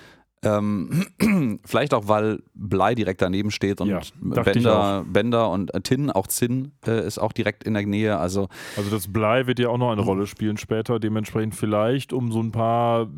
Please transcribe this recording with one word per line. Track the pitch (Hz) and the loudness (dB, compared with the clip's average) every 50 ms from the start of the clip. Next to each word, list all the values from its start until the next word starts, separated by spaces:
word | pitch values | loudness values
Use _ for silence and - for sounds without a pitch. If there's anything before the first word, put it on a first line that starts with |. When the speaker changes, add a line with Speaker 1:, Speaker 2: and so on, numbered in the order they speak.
| - - - _ _ _ _ _ - | -20 -20 -20 _ _ _ _ _ 0
Speaker 1:
Ähm, | 110 104 104 104 104 104 98 76 62 - 160 196 - - - | 0 2 2 0 0 -2 -4 -4 -2 -2 -2 -2 -4 -4 -2
<clears throat> | - 226 202 185 147 113 104 - - | 0 2 2 2 0 0 -2 -6 -6
vielleicht | - - 113 135 143 | -2 0 0 2 2
auch, | 139 117 104 | 0 0 2
weil | 101 107 107 107 110 107 - - _ _ | 2 2 4 4 0 -2 -4 -6 _ _
Blei | - - 95 98 95 92 107 123 | -12 -4 -2 2 2 4 4 2
direkt | 117 104 92 95 - | 2 0 0 0 2
daneben | 98 90 95 98 104 107 | 0 2 2 0 0 -2
steht | 101 - - 98 101 - | -2 0 0 0 0 0
und | 107 104 | 0 -2
Speaker 2:
Ja, | 98 87 76 - - - | -2 -2 -4 -8 -12 -8
dachte | - - - 123 113 98 | -6 -2 -2 2 2 4
ich | 101 120 | 4 4
Speaker 1:
Bänder, | 120 117 110 107 104 101 98 98 | 4 4 4 4 4 2 0 -2
Speaker 2:
auch. | 82 82 | -4 0
Speaker 1:
Bänder | 92 101 107 120 120 117 113 104 | 0 2 2 2 2 2 2 2
und, | 85 98 95 - - | 0 -2 -2 -2 -4
äh, | 98 | -6
Tin, | - - 139 131 147 135 | -2 0 0 0 0 0
auch | - 95 95 - | 0 -2 -2 -2
Zinn, | - - 123 120 123 131 131 147 - _ - | -2 -2 0 0 0 -2 -4 -6 -12 _ -4
äh, | - 113 113 82 | -2 -2 0 -2
ist | 92 - - | -4 -4 -2
auch | - 110 | -4 -2
direkt | - - 110 104 107 - - | -2 -2 -2 -2 -4 -2 -4
in | 110 110 | -2 -2
der | 104 101 | 0 0
Nähe. | 101 101 104 110 107 104 80 | 0 0 2 2 2 2 0
Also | 82 90 92 101 98 92 - - - - - | 0 0 0 -2 -2 -4 -6 -12 -16 -10 -8
Speaker 2:
Also | 104 101 101 | -6 -4 -2
das | 107 107 92 101 | -2 -4 -4 -4
Blei | 95 110 107 107 117 131 131 123 | -2 0 2 4 4 2 2 2
wird | 123 120 | 2 2
ja | 120 120 | 2 0
auch | 117 123 | 2 0
noch | 123 120 | 0 0
eine | 110 104 | 0 0
Rolle | 101 95 95 95 101 104 | 0 2 0 0 -2 -4
spielen | - - 110 107 104 | -4 -4 -4 -2 -2
später, | 104 - - 113 110 110 - 120 113 | -4 -4 -2 -2 -2 0 -2 -2 -2
dementsprechend | 107 104 110 110 107 - - 110 110 110 101 | 0 -2 -2 -2 -4 -4 -4 -4 -4 -4 -4
vielleicht, | - - 107 104 104 107 113 131 139 127 - | -4 -2 0 0 2 2 2 0 -2 -2 -4
um | - 135 123 117 | -4 -4 -2 -2
so | 110 113 | -2 -2
ein | 113 113 | -2 -2
paar | 107 117 113 113 117 120 120 117 117 117 113 104 71 | -2 0 0 2 2 2 2 2 2 0 0 -2 -6